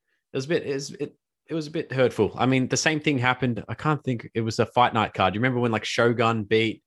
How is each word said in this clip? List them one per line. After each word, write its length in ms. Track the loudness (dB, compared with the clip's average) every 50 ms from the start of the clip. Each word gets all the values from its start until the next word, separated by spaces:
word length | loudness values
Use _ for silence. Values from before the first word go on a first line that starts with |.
| _ _ _ _ _ _
it 60 | -8 -8
was 80 | -4
a 20 | -2
bit, 180 | -2 -2 -2
it 80 | -4 -6
was, 160 | -6 -6 -10
it, 260 | -10 -10 -10 -10 -10 _ _ _ _ _ _
it 80 | -8 -8
was 140 | -8 -8 -6
a 20 |
bit 220 | -8 -8 -8 -4
hurtful. 400 | 0 2 2 2 4 2 0 0 2
I 120 | 0 0
mean, 200 | 2 2 2 0
the 100 | 0 -2
same 220 | 0 0 0 0 2
thing 180 | 0 0 0
happened. 460 | 2 2 0 0 0 -2 -2 -2 -4 -6 -10
I 60 | -10
can't 280 | -4 -2 -2 -2 -2
think, 260 | -2 -4 -6 -6 -8 -6 -6
it 60 | -4
was 180 | -4 -2 0 0
a 80 | -2
fight 260 | 0 4 4 4 4
night 220 | 4 2 0 0 2
card. 220 | 2 2 2 2
You 40 | 2
remember 200 | 0 0 0 0
when, 100 | 0 0
like, 140 | 0 -2 -2
Shogun 580 | -2 0 2 2 2 4 2 2 2 2 0
beat, 400 | -2 0 2 2 2 0 -2 -6 _